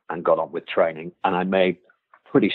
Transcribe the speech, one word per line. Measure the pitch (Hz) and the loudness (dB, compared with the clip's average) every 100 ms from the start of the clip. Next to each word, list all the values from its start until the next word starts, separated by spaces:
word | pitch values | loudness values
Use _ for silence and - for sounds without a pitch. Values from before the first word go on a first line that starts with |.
| - | -10
and | 87 | -4
got | 82 80 | 0 0
on | 80 | 0
with | 82 - | -8 -6
training. | - 85 78 85 - | 0 0 -2 -12 -6
And | 95 90 | -2 0
I | |
made | 92 95 92 90 _ _ _ _ | 0 2 2 0 _ _ _ _
pretty | _ 143 107 | _ 2 2